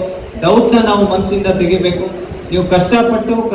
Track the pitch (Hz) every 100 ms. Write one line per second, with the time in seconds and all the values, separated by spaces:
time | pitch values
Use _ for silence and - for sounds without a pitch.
0 | - - - - 170 220 240 240 214 208
1 | 190 185 196 196 196 190 170 180 175 175
2 | 185 - - - - 180 180 185 - 233
3 | 233 220 - 226 220